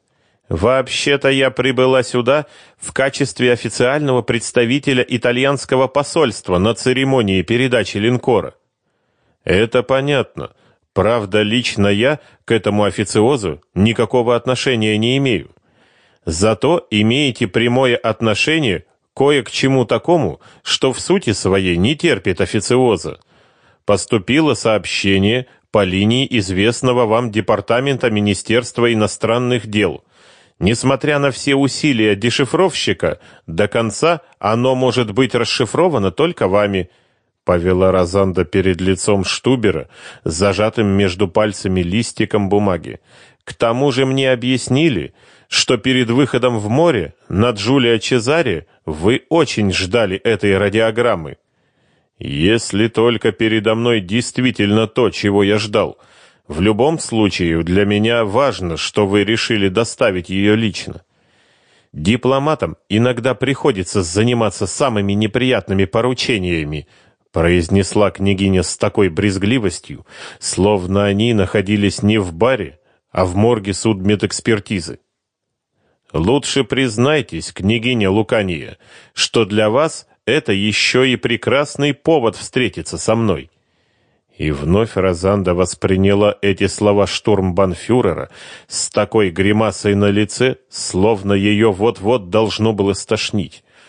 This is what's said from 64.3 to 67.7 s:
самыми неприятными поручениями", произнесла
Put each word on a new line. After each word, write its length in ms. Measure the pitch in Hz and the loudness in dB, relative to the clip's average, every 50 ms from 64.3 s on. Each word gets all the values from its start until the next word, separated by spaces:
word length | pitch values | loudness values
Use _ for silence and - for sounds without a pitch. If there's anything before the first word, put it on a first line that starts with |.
| 123 117 110 101 - - 101 90 | 2 0 0 -2 -2 -4 -6 -6
самыми 460 | - - 143 131 110 104 101 98 101 | -2 -2 0 0 0 0 0 0 0
неприятными 720 | 104 110 107 - 123 127 131 123 101 - - 95 98 95 | 0 0 0 0 0 0 2 0 0 0 0 0 0 0
поручениями", 1000 | - - 113 117 127 127 - - - 120 98 90 90 85 80 76 73 78 73 - _ _ _ _ _ _ _ _ _ | 0 0 0 0 0 -2 -2 -2 -2 -2 -2 -2 -2 -2 -2 -4 -4 -8 -10 -10 _ _ _ _ _ _ _ _ _
произнесла 800 | - 80 82 87 90 87 82 82 | -2 0 2 2 2 2 2 2